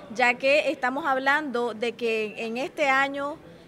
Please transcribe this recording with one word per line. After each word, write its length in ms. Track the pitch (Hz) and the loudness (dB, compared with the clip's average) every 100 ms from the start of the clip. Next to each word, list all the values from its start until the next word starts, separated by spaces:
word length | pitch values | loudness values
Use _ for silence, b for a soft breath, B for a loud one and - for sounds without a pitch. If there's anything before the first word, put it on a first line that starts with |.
| B 214 | B 2
ya 200 | 240 247 | 2 4
que 360 | 269 294 269 | 4 4 2
estamos 340 | 302 254 269 320 | 0 -2 -2 0
hablando 680 | 262 269 294 302 233 240 | 0 2 2 0 -2 -2
de 180 | 214 240 | -2 -4
que 440 | 233 233 220 214 - | -2 -2 -2 -2 -6
en 200 | 226 233 | -6 -6
este 300 | 285 - 277 | -6 0 2
año 480 | 269 277 277 285 320 B B | 2 2 -2 -6 -8 B B